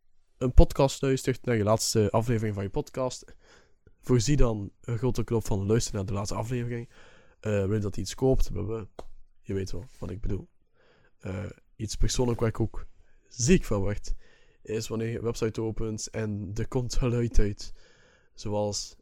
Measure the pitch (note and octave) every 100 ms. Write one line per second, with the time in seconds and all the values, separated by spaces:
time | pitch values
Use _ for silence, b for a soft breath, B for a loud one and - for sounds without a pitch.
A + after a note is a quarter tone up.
0 | _ - _ - C3 D3 E3 - C#3 -
1 | C3+ C3 - A#2+ B2+ A2+ G2+ A2+ - A2+
2 | G#2 A#2 A#2 A2+ A2 G2+ G2 D3+ - C3+
3 | B2+ - - b b b b b - _
4 | - B2 G#2 C#3+ B2 A2 G2 - - A2+
5 | B2+ A#2 G#2+ A2+ - G#2 G2 A#2 - G#2
6 | F#2+ G2+ G2+ F2+ A2 B2 A#2 A#2+ A#2 b
7 | b b b b A2 G2+ G2 G#2+ G2+ A2
8 | G2+ - C3 B2+ - A2 F#2+ A2+ - -
9 | - - - - - G2 F#2+ - - -
10 | F#2+ G2 - F#2+ - _ _ b b b
11 | b _ G2 F#2 G2 - _ - A2 -
12 | - - A#2+ A2+ A2+ - A2+ - - -
13 | - - _ - B2 - - G2+ G2 G#2
14 | - - b b b b - A2 A2 A2
15 | A2+ A#2 A2+ - A2 A#2 A2+ G#2+ A2+ G#2+
16 | - A2+ A2 G#2 F#2+ A2+ A2 C3 A#2+ -
17 | B2+ A#2+ A#2 - G#2 G2 - - b b
18 | b b b - G#2 G#2 G#2 G2+ - -